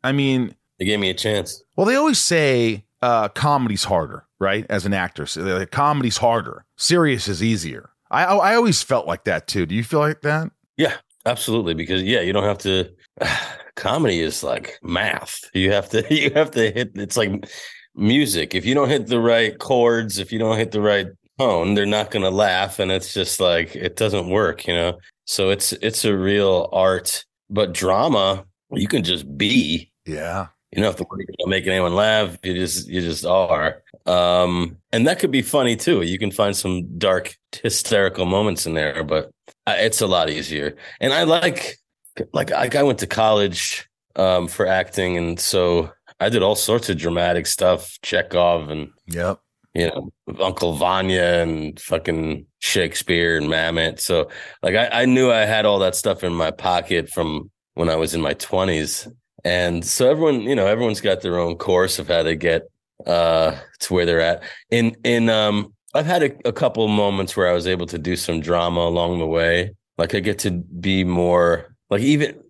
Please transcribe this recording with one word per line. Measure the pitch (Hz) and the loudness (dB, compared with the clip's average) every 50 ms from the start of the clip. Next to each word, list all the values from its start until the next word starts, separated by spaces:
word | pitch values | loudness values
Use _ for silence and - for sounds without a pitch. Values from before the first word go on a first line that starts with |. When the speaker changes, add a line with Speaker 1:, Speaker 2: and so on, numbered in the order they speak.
| - | -4
Speaker 1:
I | 127 | -2
mean, | 135 143 139 135 135 127 123 110 - - _ _ _ - | 0 0 2 2 2 2 0 -2 -6 -12 _ _ _ -6
Speaker 2:
They | - | -2
gave | 98 104 104 | -2 0 0
me | 98 95 | 0 -2
a | 90 | -2
chance. | 90 - 113 107 95 90 - - - _ _ _ | -2 -2 -2 -2 -2 -2 -6 -10 -16 _ _ _
Speaker 1:
well, | - 185 | 0 2
they | 202 247 | 2 2
always | 269 294 311 269 - | 2 2 2 2 2
say, | - - 175 165 151 143 131 123 120 113 110 104 104 _ _ _ | 0 2 2 2 4 4 4 4 2 2 0 -2 -8 _ _ _
uh, | - 123 120 113 107 101 | 0 2 2 2 2 0
comedy's | - - 135 151 147 139 127 117 104 95 - | -2 -2 0 2 2 2 2 0 -2 -2 -2
harder, | - 98 87 80 65 - - - _ _ - | 0 0 0 0 -2 -6 -14 -20 _ _ -4
right? | 98 98 98 107 113 - | -2 0 0 -2 -2 -4
As | - 101 90 | -4 -2 -2
an | 101 98 | 0 0
actor, | 95 92 90 - - 73 | 0 -2 -4 -6 -8 -8
so | 71 - 78 85 | -8 -6 -6 -4
the | 95 92 92 95 | -2 -2 -2 -4
comedy's | 85 - - 143 147 151 143 131 120 107 - | -4 -2 0 2 2 2 2 0 -2 0 0
harder. | - 120 117 117 90 - - - - _ _ - | 0 2 2 0 -2 -6 -10 -16 -18 _ _ -4
Serious | - - 165 175 165 151 135 110 - - | 0 2 4 4 4 4 2 0 -2 -4
is | 101 80 95 | -2 0 0
easier. | 113 113 101 80 80 64 55 - - _ _ _ _ | 0 0 0 -2 -6 -10 -12 -16 -20 _ _ _ _
I, | - 135 170 | 0 0 2
I, | 180 190 | 2 2
I | 202 170 196 220 | 4 4 4 4
always | 233 240 226 160 - | 4 4 4 2 0
felt | - - 135 120 78 76 | 0 0 0 0 0 -2
like | 85 - - | -6 -4 -2
that | 104 90 78 - - | -2 -2 -2 -4 -4
too. | - 101 90 | -2 -2 -2
Do | 78 87 | -2 -2
you | 110 113 | -4 -4
feel | - - 151 | -2 0 0
like | 147 151 156 - | 0 0 -2 -2
that? | - 147 151 156 160 160 - _ _ _ _ - | -2 -2 -2 -2 -4 -6 -10 _ _ _ _ -2
Speaker 2:
Yeah, | 156 143 - - - _ _ _ - | -2 -2 -2 -6 -12 _ _ _ -4
absolutely. | - 123 120 - - 110 117 104 87 80 | -4 -2 -2 -2 -2 0 0 0 0 -2
Because, | 78 82 76 92 95 92 | -4 -4 -2 -2 -2 0
yeah, | 95 123 117 | 0 0 0
you | 87 90 | 0 0
don't | 98 101 95 | 0 0 0
have | 104 101 95 | 0 -2 -2
to, | - 98 95 95 90 87 - _ _ _ _ - | -2 0 0 0 -2 -4 -8 _ _ _ _ -6
<sighs> | - - - - - - - - - - - | -4 -4 -4 -4 -6 -8 -12 -16 -20 -18 -14
comedy | - - 95 117 151 165 123 92 85 | -8 -4 -2 -2 0 0 0 2 0
is | 80 78 73 - | 0 -2 -4 -4
like | - 71 64 - - - - - | -4 -4 -4 -6 -6 -10 -16 -14
math. | - - 82 90 104 104 - - - - - - - - - | -8 -4 -2 -2 0 -2 -2 -4 -6 -8 -12 -14 -12 -6 -2
You | 92 95 92 101 | 0 2 2 2
have | 101 98 - | 2 0 0
to, | - 110 113 - | -2 -2 0 0
<laughs> | 151 | 0
you | 156 143 143 | 0 0 2
have | - 147 156 143 | 2 2 0 0
to | - 127 113 107 | 2 0 0 0
hit, | 98 110 123 101 - | 0 -2 -6 -6 -6
it's | 98 104 101 - - | -10 -8 -4 -2 -2
like | 110 101 95 104 - - - - - - - - - _ _ | 0 0 -2 -4 -8 -10 -16 -18 -18 -18 -18 -20 -20 _ _
music. | - 98 104 120 143 147 123 92 85 78 78 - | -2 2 2 4 4 2 2 0 -2 -4 -2 -4
If | 92 80 | -2 -2
you | 107 127 | 0 2
don't | 143 143 123 | 2 2 2
hit | 151 135 113 101 | 2 0 0 0
the | 123 120 | 0 2
right | 117 117 117 117 117 110 107 - | 4 4 4 4 4 2 -2 -4
chords, | - - 135 123 120 120 117 117 113 107 95 98 | -4 0 2 4 4 4 4 2 0 -2 -4 -6
if | 98 - | -6 -6
you | - 110 | -4 -2
don't | 113 110 110 110 | 0 0 0 0
hit | 113 110 | -2 -2
the | 113 107 | -2 0
right | 104 107 101 101 95 90 - - _ _ _ - | 2 2 2 2 0 -2 -8 -16 _ _ _ -2
tone, | 135 123 101 85 82 92 104 | 0 2 2 2 2 2 2
they're | 101 101 | 2 2
not | 101 104 107 104 - | 2 0 0 -2 -2
gonna | - 107 98 95 | -2 -2 0 0
laugh. | 95 98 104 98 92 90 98 98 95 - | 2 2 2 2 2 2 0 -2 -2 -2
And | 101 92 | -2 -2
it's | 95 95 92 - - | -2 -2 -4 -4 -4
just | 104 92 - - - | -4 -4 -2 -2 0
like, | 95 90 87 85 85 - - | 2 2 2 2 0 -4 -6
it | - - 90 - - | -8 -8 -6 -4 -2
doesn't | 113 110 92 101 87 87 | -2 -2 0 -2 -2 -2
work, | 90 104 107 87 78 - - | 0 0 0 0 -2 -4 -4
you | - 87 | -2 -2
know? | 85 85 87 - - - - _ _ _ | 0 0 -2 -2 -6 -10 -20 _ _ _
So | - - - 95 95 | -6 -4 0 0 0
it's, | 101 98 - - - | 0 0 -2 -2 -4
it's | - - 110 110 - - | -2 -2 -2 -2 0 0
a | 113 101 | 0 0
real | 95 92 95 101 101 101 95 95 90 87 - | 2 2 2 2 4 4 4 4 2 0 0
art, | - 92 92 95 92 90 - - - - - _ _ _ _ - | 0 2 4 4 2 2 -2 -4 -6 -6 -8 _ _ _ _ -6
but | 101 104 107 92 82 | -2 0 0 0 -2
drama, | - 92 92 92 98 127 165 139 107 95 95 98 98 95 - _ _ _ _ | -2 0 2 2 2 2 2 2 2 2 2 0 -2 -6 -12 _ _ _ _
you | - - - 101 | -6 -4 -2 0
can | - 135 95 | 0 0 0
just | 165 180 - - - - - | 0 -2 -4 -6 -8 -4 -2
be. | 104 104 120 131 - 76 82 80 - - _ _ _ | 0 2 4 2 2 2 -2 -6 -6 -10 _ _ _
Speaker 1:
Yeah. | - 78 76 78 85 85 98 95 82 _ _ _ _ | -10 -10 -8 -6 -6 -6 -6 -6 -8 _ _ _ _
Speaker 2:
You | - - 110 | -4 -2 -2
don't | |
have | 107 90 80 | -2 -2 -4
to | 92 - | -8 -10
worry | - 95 95 - | -10 -12 -12 -12
about | - - - 92 | -10 -6 -4 -2
making | 98 95 90 95 | -2 0 0 0
anyone | 92 95 90 87 87 | 0 0 2 2 2
laugh. | 92 104 107 110 107 107 92 87 87 - | 2 4 4 4 2 2 0 -4 -6 -6
You | 95 92 | -6 -4
just, | 90 92 85 - - - - | -2 -2 -4 -4 -6 -6 -6
you | - 90 | -4 -4
just | 87 85 80 76 - | -2 -2 -4 -4 -2
are. | 85 87 98 95 85 85 78 76 78 - - _ _ - - _ | 2 2 2 4 2 2 0 0 -2 -4 -6 _ _ -20 -8 _
Um, | - 90 90 87 87 90 90 90 90 87 87 87 85 85 - _ _ | 0 2 4 4 4 4 4 4 2 2 0 -2 -4 -6 -10 _ _
and | - 113 117 151 | -2 2 2 2
that | - 180 | 2 2
could | - 165 | 0 0
be | 131 135 | 0 0
funny | 120 - - 147 131 123 113 | 0 0 0 2 2 2 0
too. | 101 - - 175 107 87 | 0 0 2 2 2 0
You | 85 90 95 | -2 -2 -4
can | 107 101 | -4 -4
find | 95 - 110 101 98 | -2 0 0 0 0
some | - - 95 90 90 90 90 - 85 | -2 -2 -2 -2 -4 -4 -6 -6 -2
dark, | 95 98 95 90 - - - - _ _ - - - | 0 2 2 2 0 -4 -10 -18 _ _ -12 -8 -4
hysterical | 113 - - - - 113 104 98 95 - - 90 | -4 -2 -2 -2 0 2 2 2 2 0 -2 -2
moments | 90 95 98 107 107 87 80 - 82 | 0 2 2 2 0 0 -2 -4 -4
in | 80 | -2
there, | 80 76 76 71 80 80 | -2 -2 -2 -2 -4 -4
but | 73 78 78 - - - _ _ - - _ _ | -2 -2 -2 -2 -4 -10 _ _ -20 -20 _ _
I, | - 107 90 | -2 0 0
it's | 104 113 110 - | 2 0 2 0
a | 117 98 | 0 2
lot | 92 87 80 80 | 2 2 2 0
easier. | 76 76 80 - 78 73 71 73 73 - - - - - | -2 -4 -6 -6 -6 -4 -4 -4 -6 -8 -14 -20 -8 -4
And | - 127 | -2 0
I | 135 156 170 | 0 2 2
like, | 160 160 175 165 185 151 - - - - - _ _ _ _ _ _ _ - - - - | 2 2 2 2 0 -2 -2 -6 -10 -12 -14 _ _ _ _ _ _ _ -10 -10 -6 -4
like, | - - - | -4 -4 -2
I, | - 143 131 127 120 143 | -2 -2 -2 0 0 2
I | 143 | 2
went | 143 123 - | 2 2 0
to | - 95 | -4 -4
college, | - - 110 110 110 104 104 101 87 87 - - - - - - _ _ _ _ - | 0 2 4 4 4 4 2 0 -2 -4 -4 -6 -6 -8 -10 -14 _ _ _ _ -2
um, | - 95 95 92 90 87 85 | 0 2 2 2 2 0 -2
for | - - 104 92 | -2 -2 0 2
acting, | 95 95 90 90 - - 95 90 90 87 | 2 0 0 -2 -2 -2 -2 0 0 -2
and | 85 85 85 87 | -2 -4 -4 -4
so | - - - 98 90 87 87 85 82 82 - _ _ - - - | -4 -2 0 2 2 2 2 2 0 -2 -6 _ _ -20 -8 -4
I | - 113 | -2 0
did | 117 113 92 | 2 2 2
all | 98 107 | 2 2
sorts | - - - 107 120 117 - | 2 0 0 0 0 0 -2
of | 95 80 | -4 -2
dramatic | 78 85 85 87 87 87 87 87 82 - | -2 -2 -2 0 0 2 0 0 0 -2
stuff, | - - 92 90 90 87 - - - - - | -2 0 2 2 2 2 -2 -8 -16 -14 -8
Chekhov | - - 90 85 - - 90 87 87 87 85 78 73 | -4 -2 -2 -2 0 0 2 4 4 2 2 -2 -4
and | 76 78 73 71 - _ _ - | -8 -8 -10 -10 -14 _ _ -8
Speaker 1:
Yep. | 85 85 87 90 98 - _ _ _ _ _ _ - | -6 -4 -2 -2 -4 -6 _ _ _ _ _ _ -4
Speaker 2:
you | 82 85 85 | -2 -2 -2
know, | - - - 90 - _ _ - - - | -2 -4 -8 -12 -14 _ _ -14 -6 -4
Uncle | 95 95 90 - - 87 80 | -2 -2 -2 -2 -2 -2 0
Vanya | 71 82 90 92 95 95 95 92 92 87 | 0 0 2 2 2 0 0 0 2 2
and | 87 87 87 85 82 82 78 78 76 76 - | 2 2 2 2 0 -2 -4 -6 -8 -10 -12
fucking | - - - 82 80 - 82 80 80 80 78 73 73 - _ _ | -6 -4 -4 -2 -2 -2 -2 -2 -2 -4 -6 -6 -10 -14 _ _
Shakespeare | - - - 101 90 80 - - - - 90 85 85 85 82 80 | -6 -2 0 0 0 0 -2 -4 -2 0 0 2 2 2 2 0
and | 76 76 | 0 0
Mamet. | 80 80 80 82 82 82 80 80 - - | 0 0 0 0 0 0 0 -2 -2 -4
So, | - - 90 85 73 - - - - - - - | -2 0 0 0 0 -2 -6 -12 -18 -18 -12 -6
like, | - 92 92 | -2 0 2
I, | 107 117 120 - 120 | 2 2 2 2 2
I | 123 | 2
knew | 131 127 131 127 127 | 4 4 4 4 4
I | 120 113 107 | 4 4 4
had | 104 110 110 104 | 2 2 2 4
all | 104 101 98 | 4 4 4
that | 95 92 90 | 2 2 0
stuff | - - 107 95 92 - | 0 0 -2 -2 0 -2
in | 90 87 | -2 -2
my | 85 82 80 | 0 -2 -2
pocket | 80 - - 95 90 87 85 - 92 85 80 - | -2 -2 -2 0 0 0 0 0 -2 -2 -2 -2
from | - - 85 80 78 73 - - _ _ _ _ _ | -4 -4 -4 -2 -4 -6 -8 -12 _ _ _ _ _
when | - 82 85 | -2 0 0
I | 80 | 0
was | 80 80 76 80 | 0 0 -2 -2
in | 85 | -2
my | 78 73 73 | -2 -2 -2
twenties. | - - - - 92 95 92 87 78 78 71 - - - - - _ _ _ _ - - | -4 -6 -4 -2 0 0 0 0 -2 -2 -4 -6 -8 -8 -12 -18 _ _ _ _ -8 -4
And | - 90 90 90 87 87 85 85 | -2 0 0 0 0 -2 -2 -4
so | - - - 131 127 | -4 -2 2 2 2
everyone, | 151 156 165 156 143 123 | 2 4 2 2 2 0
you | 104 117 139 | 0 0 0
know, | 123 95 98 | 2 2 2
everyone's | 104 113 123 113 107 104 | 2 2 2 0 -2 0
got | - 107 95 90 | 0 0 0 0
their | - 92 87 87 | 0 -2 -2 0
own | 87 85 85 | 0 -2 -2
course | 82 - - 92 90 92 92 - - | -4 0 2 2 4 4 2 0 -4
of | 80 69 | -2 0
how | 87 85 80 | 0 2 2
to | 80 82 | 0 0
get, | 80 76 85 82 82 - - _ _ _ _ _ - - - | 0 0 0 0 0 -2 -6 _ _ _ _ _ -10 -4 0
uh, | 85 85 85 82 82 82 80 80 76 69 - - - - | 0 2 4 4 4 4 2 2 0 -2 -8 -18 -12 -10
to | - - 95 | -6 -2 0
where | 90 87 | 2 2
they're | 85 85 82 | 2 2 2
at. | 82 82 87 82 - - - - - _ | 2 2 0 -2 -4 -10 -18 -20 -6 _
In, | - 120 117 117 113 117 113 | 0 2 2 0 0 -2 -2
in, | 120 120 117 117 113 | 0 2 2 2 2
um, | 113 107 107 107 104 104 101 - - _ _ _ - | 2 2 2 2 0 0 -2 -6 -10 _ _ _ -2
I've | 143 156 | 0 0
had | 156 180 175 156 | 2 2 2 2
a, | 139 - - - 123 | 0 -2 -2 -4 -4
a | |
couple | 110 - 131 123 - 113 113 | -2 0 0 0 0 2 2
of | 107 | 2
moments | 104 104 104 101 98 98 95 90 - - | 2 2 2 2 0 0 -2 -4 -2 0
where | 95 90 | 2 2
I | 90 | 2
was | 104 - | 2 0
able | 92 92 90 87 | 0 -2 -2 -4
to | 80 87 85 | -6 -8 -6
do | 76 87 90 82 | -4 -2 -2 -2
some | - - 85 82 | -2 -2 -2 -2
drama | 78 78 87 87 85 87 85 85 | 0 0 0 2 2 0 0 0
along | 85 85 85 87 85 85 90 87 | 0 0 0 0 0 0 0 -2
the | 82 78 | -2 -2
way. | 80 82 82 85 85 87 90 101 - - _ _ _ - | 0 0 2 2 2 2 0 -2 -6 -12 _ _ _ -4
Like, | 85 85 - | -2 -2 -2
I | 104 | -2
get | 92 107 101 - | -2 -2 -2 -2
to | - - | -2 -4
be | 87 87 87 - - 87 87 98 98 95 92 | -4 -4 -6 -8 -10 -6 -2 0 0 2 2
more, | 90 90 87 87 87 87 87 87 85 85 82 - - _ _ _ _ | 2 2 2 2 4 4 4 4 4 2 0 -2 -8 _ _ _ _
like, | 101 98 | -2 0
even, | 117 135 147 147 147 127 - - - _ | 2 2 2 2 2 -2 -4 -8 -20 _